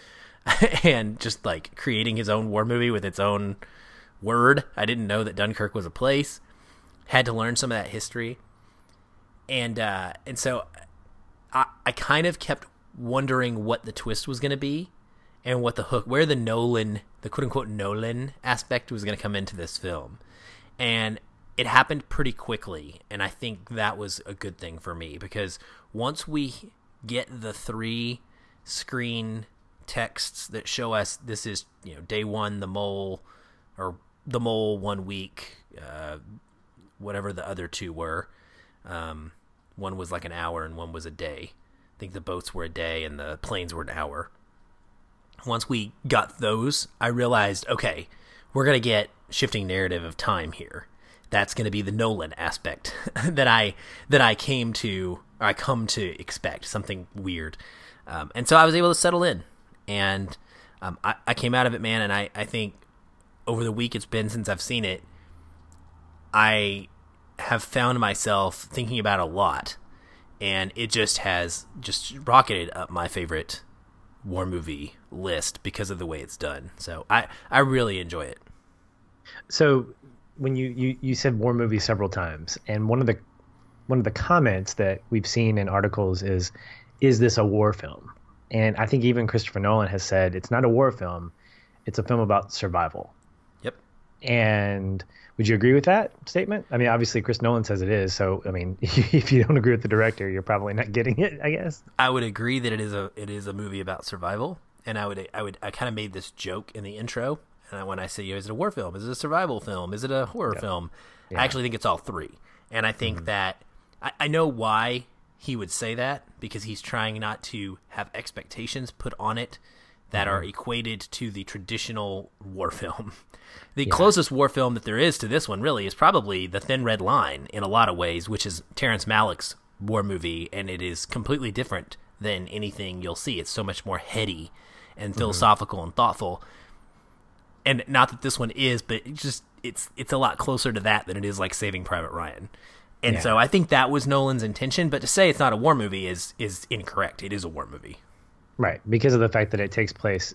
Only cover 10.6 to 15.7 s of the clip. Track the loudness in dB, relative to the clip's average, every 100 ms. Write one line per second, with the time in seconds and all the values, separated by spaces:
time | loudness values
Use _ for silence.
10.6 | -6 -16 -20 -20 -20 -20 -20 -20 -2 2
11.6 | 2 0 -2 0 2 4 4 0 -4 -4
12.6 | -6 _ -20 -10 -2 0 2 2 2 0
13.6 | -2 -2 -4 -8 -4 -4 -4 -4 -2 -2
14.6 | -2 -4 -6 _ -20 -20 -20 _ -2 0
15.6 | 0